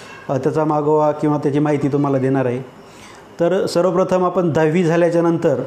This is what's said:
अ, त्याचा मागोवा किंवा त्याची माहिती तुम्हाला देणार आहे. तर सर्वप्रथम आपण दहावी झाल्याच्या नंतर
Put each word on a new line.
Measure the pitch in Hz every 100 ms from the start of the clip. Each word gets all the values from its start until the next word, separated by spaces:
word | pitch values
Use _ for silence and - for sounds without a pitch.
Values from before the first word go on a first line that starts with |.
| - - -
अ, | 135
त्याचा | 147 139 151
मागोवा | 151 147 151 151
किंवा | 147 151 147
त्याची | 147 143
माहिती | 151 143 139
तुम्हाला | 139 143 135
देणार | 131 135 127
आहे. | 123 131 - - - - - - -
तर | 170 190 -
सर्वप्रथम | 170 180 175 180 185 180
आपण | 185 175
दहावी | 147 156 175
झाल्याच्या | 165 170 170 170
नंतर | 170 165 165 127